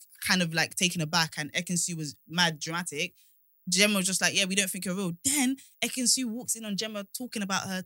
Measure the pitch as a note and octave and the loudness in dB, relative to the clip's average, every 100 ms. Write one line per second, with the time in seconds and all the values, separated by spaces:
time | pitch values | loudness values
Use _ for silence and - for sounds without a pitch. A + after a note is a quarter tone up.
0 | - - - F#3 E3+ D#3+ D#3 - F3+ F3 | -8 -8 2 4 4 2 0 2 0 0
1 | D3+ E3+ D#3+ - D3 F3 F3+ F3 - E3 | 0 2 0 -2 -6 -4 -2 -2 -2 -4
2 | D3 - - E3+ E3+ D#3 D#3+ E3+ F3+ D3 | -8 -10 -8 2 2 2 -6 -6 -6 -6
3 | F3+ _ _ _ _ _ - F3+ G#3 G3+ | -6 _ _ _ _ _ -2 4 6 6
4 | F#3 F3 F3 E3+ G3 G3 F#3+ F#3+ F#3 F#3 | 2 2 2 2 2 2 0 -2 -4 -2
5 | F#3 E3+ C4+ D4 B3+ C4 - - A#3+ C4 | -2 -2 0 2 2 0 -8 -6 -4 0
6 | A#3 C4 B3 A#3 C4+ A3+ A3 G3 A3 G#3 | 0 2 0 -6 -6 -6 -4 -4 -4 -6
7 | G3 - B3 A3+ G3 F#3+ F#3+ F#3 | -10 -10 -8 -6 -2 -2 -2 -6